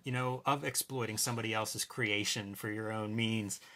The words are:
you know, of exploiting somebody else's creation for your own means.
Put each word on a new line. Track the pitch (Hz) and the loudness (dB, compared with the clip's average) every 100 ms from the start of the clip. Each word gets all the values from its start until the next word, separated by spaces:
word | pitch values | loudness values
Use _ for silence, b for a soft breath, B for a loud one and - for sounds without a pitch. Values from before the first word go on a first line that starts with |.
you | 135 | -2
know, | 123 127 127 139 | 0 2 0 0
of | 139 | 0
exploiting | 147 - - 131 110 107 | 0 0 0 0 0 0
somebody | 127 117 113 | 0 0 0
else's | 110 107 107 - | 0 0 -2 -4
creation | - 110 104 101 117 101 98 | 0 2 2 2 0 -4 -4
for | 110 | -4
your | 107 107 | -2 -2
own | 110 107 110 | -2 0 2
means. | 113 113 101 - B | 2 2 0 -4 B